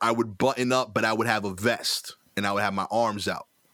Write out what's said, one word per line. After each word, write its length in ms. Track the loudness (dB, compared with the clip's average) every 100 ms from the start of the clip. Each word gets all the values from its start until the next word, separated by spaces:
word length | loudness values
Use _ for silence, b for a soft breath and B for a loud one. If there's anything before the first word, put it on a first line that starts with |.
I 100 | 0
would 260 | 2 0 0
button 340 | 0 2 2
up, 200 | 2 0
but 120 | 0 2
I 80 |
would 140 | 2 2
have 180 | 0 -2
a 80 | -2
vest 600 | 0 0 -2 -6 -6 -16 _ -4
and 80 | -2
I 40 |
would 80 | 0
have 100 | 0
my 120 | 0 0
arms 360 | 2 0 0 -4
out. 200 | -6 -8 _ _